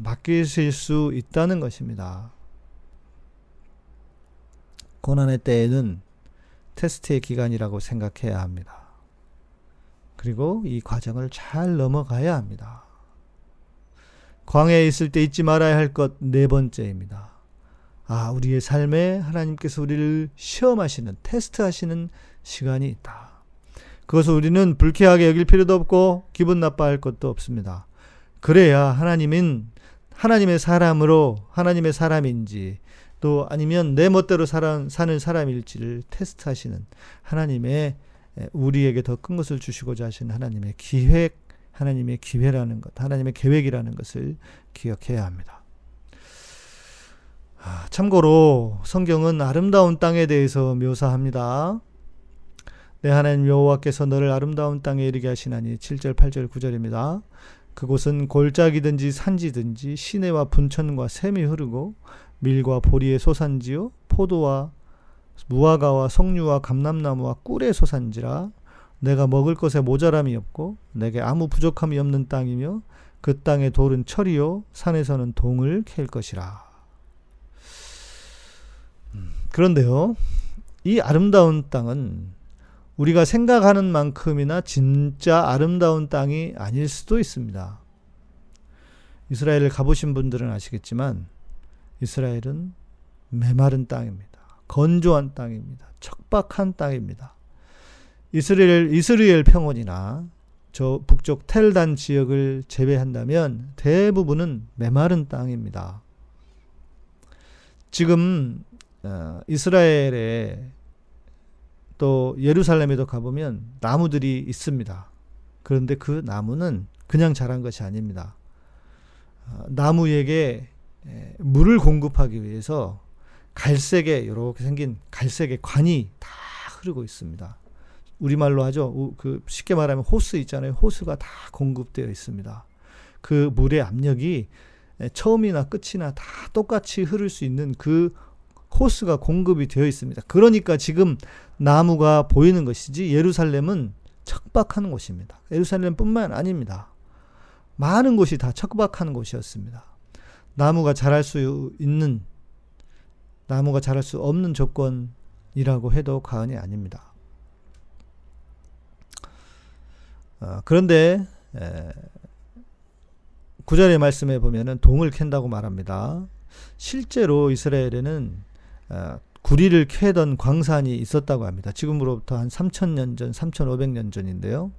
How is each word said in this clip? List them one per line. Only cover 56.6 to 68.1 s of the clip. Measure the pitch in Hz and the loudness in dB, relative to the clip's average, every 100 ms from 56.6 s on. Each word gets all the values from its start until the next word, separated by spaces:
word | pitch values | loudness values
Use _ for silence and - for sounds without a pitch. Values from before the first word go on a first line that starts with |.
절입니다. | 127 120 113 113 135 185 - - - - - | -6 -4 -6 -4 -4 -6 -12 -20 -20 -20 -20
"그곳은 | - 127 131 147 147 139 | -10 -2 -2 0 -2 0
골짜기든지 | 143 147 139 165 151 147 147 139 | 2 2 4 2 2 0 -2 -2
산지든지 | 139 - 185 170 120 117 117 139 147 | -4 -4 -2 -4 -6 -8 -8 -10 -10
시내와 | - 202 185 160 | -8 -4 -2 -2
분천과 | 139 - 143 151 151 139 123 | 2 2 2 0 -4 -4 -6
샘이 | - 190 196 | -6 -4 -2
흐르고 | 147 160 135 120 175 220 - - - - | -2 -4 -6 -8 -10 -14 -20 -20 -20 -6
밀과 | 131 135 127 127 | 0 0 0 2
보리의 | - 135 135 131 | 4 4 4 2
소산지요 | - 147 151 135 120 143 226 - - | 2 2 0 -4 -6 -8 -8 -10 0
포도와 | - 190 175 143 135 151 - - - _ - _ - - | 2 2 0 0 -2 -6 -12 -20 -20 _ -20 _ -18 -4
무화과와 | 127 156 160 147 135 135 | 2 4 4 2 2 2
석류와 | - 185 180 156 143 | 4 4 4 0 0
감람나무와 | 139 131 147 160 147 131 127 123 | 0 -2 -2 -2 -4 -4 -4 -8
꿀의 | - 240 254 | -6 -2 0
소산지라. | 202 - 139 120 | 4 4 2 -6